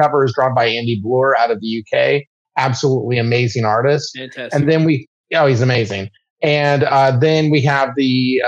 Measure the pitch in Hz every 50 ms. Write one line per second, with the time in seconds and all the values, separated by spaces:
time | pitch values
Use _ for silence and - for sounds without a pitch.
0 | 151 151 147 143 135 127 113 - 131 131 123 123 117 117 113 117 117 120 117 104
1 | 98 110 123 127 131 135 135 113 117 117 113 101 110 110 110 117 104 - - 131
2 | 127 135 139 143 143 _ _ _ _ _ - - 127 135 123 - - 143 131 127
3 | - 117 123 120 117 117 120 123 123 117 107 123 113 107 107 113 123 139 147 151
4 | 143 - - 131 131 127 - 135 123 117 - 143 143 147 160 160 160 165 151 127
5 | - _ _ _ _ - 170 165 156 139 131 110 127 127 127 120 113 101 101 98
6 | 98 101 _ _ _ _ _ - - 151 147 147 147 147 143 139 147 135 139 139
7 | 135 135 131 120 143 160 156 156 156 151 151 151 127 147 139 135 135 131 123 143
8 | 135 131 127 131 127 127 127 127 123